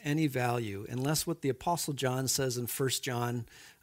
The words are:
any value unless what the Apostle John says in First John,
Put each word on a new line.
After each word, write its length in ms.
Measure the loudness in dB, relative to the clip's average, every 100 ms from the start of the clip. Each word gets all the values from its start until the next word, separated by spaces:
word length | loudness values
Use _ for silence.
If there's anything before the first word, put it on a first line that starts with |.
any 220 | 0 2 2
value 580 | 2 0 0 -2 -6 -4
unless 380 | -2 0 0 0
what 160 | 0
the 60 | 0
Apostle 440 | 0 0 0 0
John 360 | 0 0 2 2
says 280 | 2 2 0
in 120 | -2
First 340 | 0 2 0
John, 440 | 0 0 0 -2 -6 -14 -20 -10